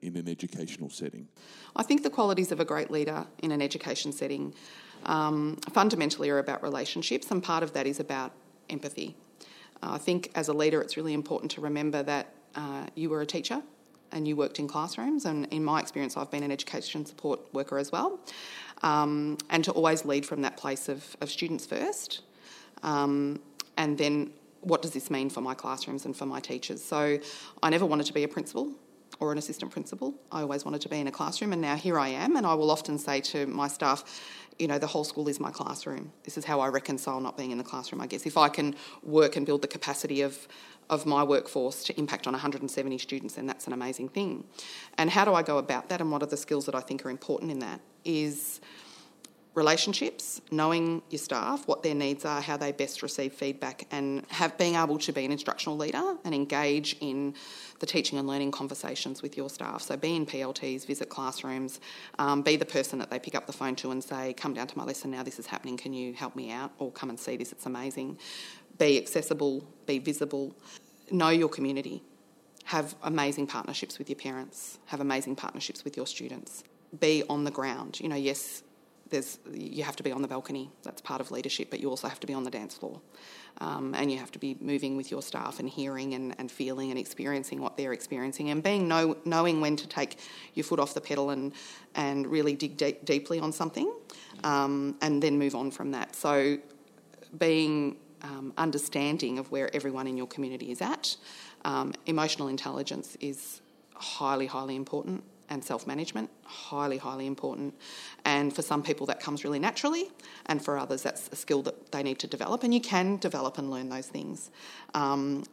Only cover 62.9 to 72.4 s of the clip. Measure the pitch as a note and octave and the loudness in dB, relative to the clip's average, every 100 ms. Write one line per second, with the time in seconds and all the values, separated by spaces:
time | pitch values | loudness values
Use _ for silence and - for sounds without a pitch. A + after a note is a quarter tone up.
62.9 | C3+ - B2+ - C3+ - C3+ C3+ C3 C3 | 0 -4 -4 -2 -4 -4 -4 -2 -2 -2
63.9 | C3 - C3+ C3 B2+ D3 A2+ C3 - B2+ | -4 -4 -4 -4 -4 -4 -4 -4 -4 -6
64.9 | C3+ C#3 B2+ C3 - A2+ - C3 B2 C3+ | -4 -6 -6 -6 -8 -6 -6 -6 -6 -6
65.9 | C3 B2+ A#2+ B2+ C3+ A#2+ A#2+ C#3 - C3 | -6 -6 -6 -6 -6 -8 -6 -8 -6 -8
66.9 | - C3+ A#2 - B2+ B2+ - - B2 C3 | -6 -8 -6 -4 -4 -6 -8 -6 -6 -4
67.9 | C3 C3 - - - - - - - D3+ | -4 -6 -8 -12 -12 -12 -16 -4 6 8
68.9 | C3+ - E3 D3+ D3+ C#3+ C3+ - - - | 8 6 0 2 2 2 0 -4 -10 -2
69.9 | C3+ D3 D3 C#3+ C#3 C3+ - - - - | 0 0 0 0 -2 -4 -8 -18 -20 -20
70.9 | - - F3+ D#3+ E3 D#3 D#3 C#3 C#3 C3+ | -20 0 6 8 8 6 2 -2 -2 -4
71.9 | - - - - - | -8 -12 -20 -20 -20